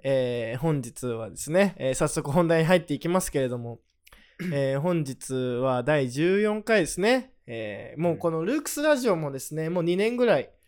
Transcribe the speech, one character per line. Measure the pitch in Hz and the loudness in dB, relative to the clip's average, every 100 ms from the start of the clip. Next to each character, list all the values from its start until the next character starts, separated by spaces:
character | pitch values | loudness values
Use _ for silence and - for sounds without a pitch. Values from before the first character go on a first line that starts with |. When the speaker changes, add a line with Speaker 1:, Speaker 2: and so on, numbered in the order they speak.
Speaker 1:
え | 135 135 123 120 113 120 | 0 0 0 -2 -4 -2
ー、 | |
本 | 160 147 | -2 -2
日 | 123 - 123 | -4 -8 -6
は | 113 107 | -6 -8
で | - | -10
す | 143 | 0
ね、 | 175 196 - | 2 2 2
え | 131 | -2
ー、 | |
早 | 131 151 | 0 0
速 | 160 147 | -2 0
本 | 160 165 | 2 4
題 | 165 | 4
に | 160 | 4
入 | 180 | 4
っ | |
て | - | 2
い | 143 | -4
き | 165 | 0
ま | 180 | 0
す | - | 0
け | 143 | -2
れ | 127 | -2
ど | 120 | -4
も、 | 117 117 _ _ _ - - - | -10 -14 _ _ _ -20 -20 -10
Speaker 2:
<clears throat> | 180 | -4
Speaker 1:
え | 143 135 139 | 0 0 0
ー、 | |
本 | 175 170 | 0 0
日 | 139 127 - | -2 -8 -6
は | 131 127 120 131 123 | -4 -2 0 0 0
第 | 123 151 131 | 2 2 2
十 | 131 170 196 | 2 2 4
四 | 214 214 | 2 0
回 | 208 220 | 2 2
で | 156 | 2
す | - | 0
ね。 | 208 254 240 _ - | 2 2 0 _ -12
え | 117 107 101 - - | -8 -8 -8 -10 -2
ー、 | |
も | 170 | -2
う | 165 | 0
こ | 170 | -2
の | 160 | -2
ル | 170 | -2
ー | 302 | -2
ク | 302 | -4
ス | - | -2
ラ | 302 285 | 2 2
ジ | 240 | 2
オ | 170 | 0
も | 147 | -2
で | 135 | -8
す | - | -8
ね、 | 151 160 | -6 -2
Speaker 2:
う | |
ん。 | |
Speaker 1:
も | 175 | 0
う | |
二 | 165 180 | 0 2
年 | 220 240 | 0 2
ぐ | 240 | 4
ら | 151 | 4
い | - _ | 0 _